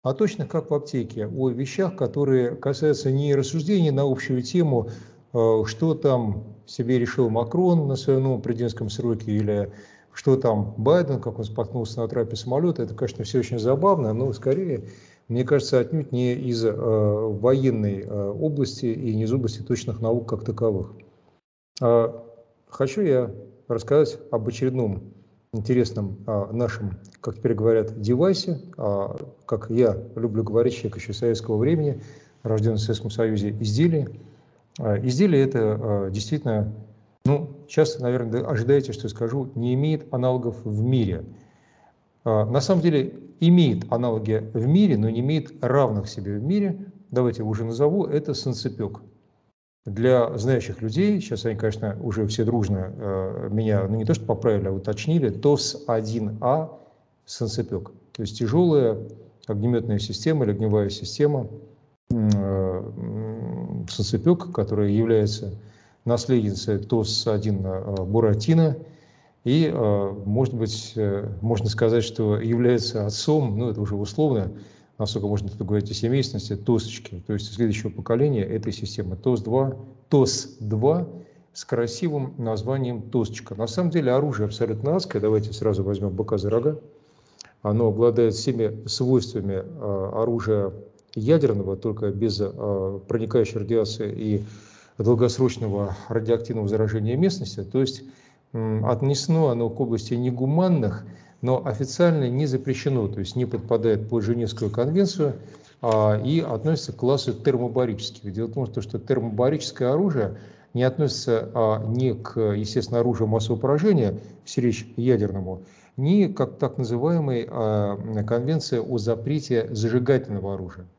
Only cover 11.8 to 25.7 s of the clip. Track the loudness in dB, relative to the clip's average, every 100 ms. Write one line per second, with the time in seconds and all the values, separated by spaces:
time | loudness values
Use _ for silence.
11.8 | -6 -4 -4 -2 -2 -4 -2 0 0 -2
12.8 | -6 -4 -6 -6 -2 -2 0 -2 0 4
13.8 | 4 4 0 0 -2 -2 0 0 0 -4
14.8 | -8 -18 -20 _ -6 -2 2 2 4 2
15.8 | 2 -2 -2 0 0 0 -2 0 0 0
16.8 | 2 2 2 2 -2 2 2 4 2 2
17.8 | 0 -2 -6 -6 -4 -2 -2 0 -4 -2
18.8 | -4 -2 -2 -2 0 0 -2 -6 -4 -2
19.8 | -2 -2 0 0 -2 -6 -4 0 0 0
20.8 | -6 -14 -20 _ _ _ _ _ _ -2
21.8 | 4 4 4 -4 -18 -20 _ _ _ -4
22.8 | -2 0 2 2 0 -8 -18 -20 -6 -4
23.8 | 2 4 4 -2 -4 -2 -2 -2 -2 0
24.8 | -2 -4 -10 -20 _ _ _ -8 0